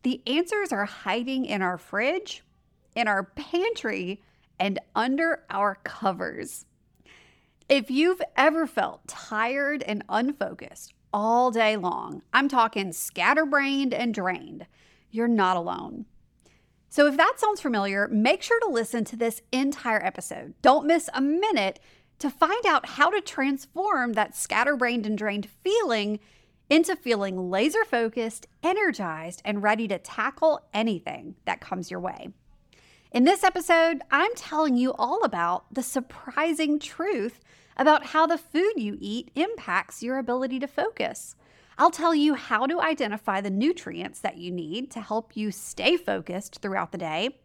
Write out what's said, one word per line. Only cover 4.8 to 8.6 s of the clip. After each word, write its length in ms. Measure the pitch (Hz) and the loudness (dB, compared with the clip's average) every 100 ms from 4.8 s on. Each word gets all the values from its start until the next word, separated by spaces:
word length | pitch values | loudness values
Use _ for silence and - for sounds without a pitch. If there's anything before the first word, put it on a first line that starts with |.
| - | -4
under 500 | 208 240 269 330 311 _ | -2 0 0 0 -2 _
our 280 | 196 202 196 | -2 0 -2
covers. 920 | - - 202 180 180 - - - - _ _ _ _ - _ _ _ _ _ | -12 -4 -4 -2 -6 -8 -12 -14 -18 _ _ _ _ -20 _ _ _ _ _
If 200 | 277 214 | 2 4
you've 300 | 262 330 370 - - | 2 2 2 -2 4
ever 300 | 285 320 | 4 4